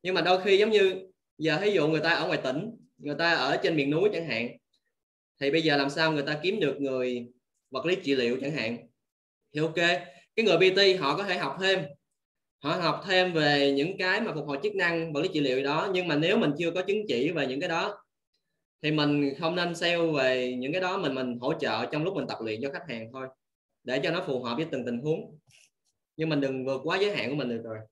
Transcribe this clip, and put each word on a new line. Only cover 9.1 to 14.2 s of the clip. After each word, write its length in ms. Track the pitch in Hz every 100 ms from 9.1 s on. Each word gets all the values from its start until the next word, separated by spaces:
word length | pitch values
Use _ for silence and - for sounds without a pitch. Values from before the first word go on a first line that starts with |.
| _ _ _ _
thì 80 | 147
ok, 140 | 160 160 170 180 - - _ -
cái 100 | 226
người 120 | -
P 180 | 185 190
T 240 | 196 185
họ 180 | 143 160
có 60 |
thể 140 | 202 156
học 200 | 143 170
thêm, 240 | 190 185 151 - _ _ _ _ _ _
họ 160 | 139 180
học 260 | 165 147 165
thêm 260 | 185 185
về 380 | 165 147 143 139
những 260 | 139 160 190
cái 240 | 185 202